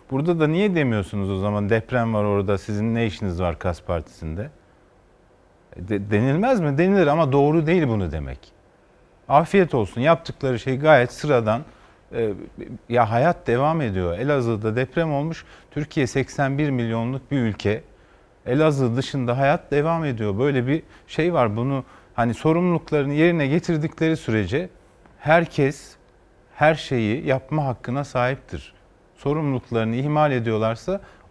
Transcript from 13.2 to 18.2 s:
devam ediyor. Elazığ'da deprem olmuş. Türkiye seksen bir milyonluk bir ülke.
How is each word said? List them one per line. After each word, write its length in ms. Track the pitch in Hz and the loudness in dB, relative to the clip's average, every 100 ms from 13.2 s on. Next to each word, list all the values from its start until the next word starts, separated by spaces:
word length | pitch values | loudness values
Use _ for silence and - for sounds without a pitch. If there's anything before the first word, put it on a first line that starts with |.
| 160 170 - | 2 0 0
devam 340 | 120 143 165 | 0 2 0
ediyor. 380 | 120 95 87 87 | -2 -2 -2 -2
Elazığ'da 580 | 139 143 117 110 110 117 | -2 0 0 -2 -2 -2
deprem 360 | 131 170 165 | -2 -2 -2
olmuş. 320 | 143 156 165 - - - | -2 -4 -8 -16 -20 -12
Türkiye 360 | - 151 160 127 | -8 -6 -2 -2
seksen 520 | 180 - - 135 139 | -2 -4 -2 -2 0
bir 120 | 151 | -2
milyonluk 600 | 127 113 117 117 135 - | 0 -2 -2 -4 -6 -4
bir 80 | 143 | -2
ülke. 440 | 113 95 101 107 - _ _ _ | -2 -2 -2 -2 -6 _ _ _